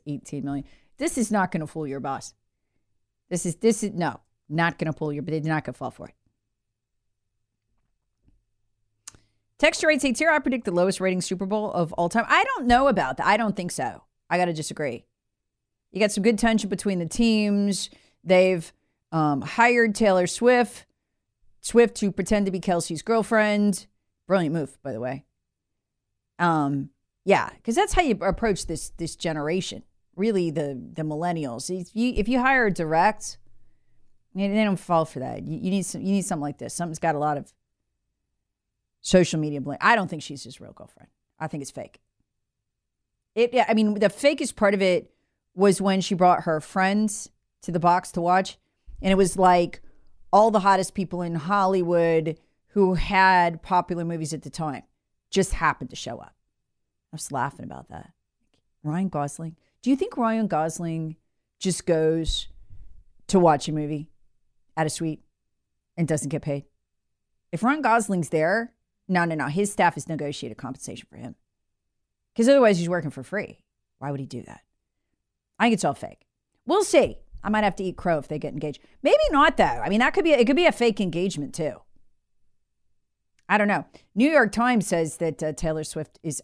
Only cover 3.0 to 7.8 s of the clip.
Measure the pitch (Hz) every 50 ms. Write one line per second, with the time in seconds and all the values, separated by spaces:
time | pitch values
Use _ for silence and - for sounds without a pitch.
3 | _ _ _ _ _ - 180 175 - 175 160 - - 226 220 - 220 202 185 170
4 | 165 139 - - _ _ _ _ _ - 147 165 170 170 160 - 170 160 147 -
5 | 156 151 147 147 131 143 156 156 147 160 156 151 - - 127 - 135 120 - -
6 | - - _ _ _ _ _ _ _ _ _ _ _ _ _ _ _ _ _ _
7 | _ _ _ _ _ _ _ _ _ _ _ _ _ _ _ _